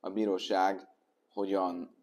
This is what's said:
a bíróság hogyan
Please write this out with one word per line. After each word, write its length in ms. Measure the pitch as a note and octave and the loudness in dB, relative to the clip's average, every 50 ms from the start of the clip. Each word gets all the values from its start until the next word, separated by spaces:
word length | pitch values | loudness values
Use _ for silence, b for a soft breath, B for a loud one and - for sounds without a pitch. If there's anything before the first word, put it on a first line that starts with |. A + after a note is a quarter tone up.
a 100 | - F#2 | -8 -6
bíróság 760 | F#2+ G#2 G#2+ G#2 F#2+ F2+ - - G#2 F#2+ F#2 F#2+ G2 F#2 - - _ _ _ _ _ _ _ _ _ | -2 0 2 2 2 0 0 0 2 4 4 2 2 -2 -8 -18 _ _ _ _ _ _ _ _ _
hogyan 600 | G2+ G2+ F#2+ G2 G2 F#2 F2+ E2+ F2 F2 E2+ - _ | -6 -2 0 0 2 2 0 -2 -4 -8 -10 -14 _